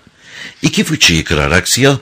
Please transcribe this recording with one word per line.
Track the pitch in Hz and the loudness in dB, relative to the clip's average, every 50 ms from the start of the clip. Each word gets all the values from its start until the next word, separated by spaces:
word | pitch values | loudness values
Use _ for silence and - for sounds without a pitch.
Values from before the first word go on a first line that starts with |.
| _ _ _ _ - - - - - - - - | _ _ _ _ -20 -20 -20 -18 -18 -18 -14 -4
İki | - 160 - 214 - | -4 -2 -2 -2 -2
fıçıyı | - 156 - - - 82 80 73 | -2 -2 0 2 2 2 0 0
kırarak | - 82 71 71 71 85 92 - - | 0 -2 0 0 2 0 0 0 0
siyah | - 120 135 143 139 117 | 0 2 2 2 2 2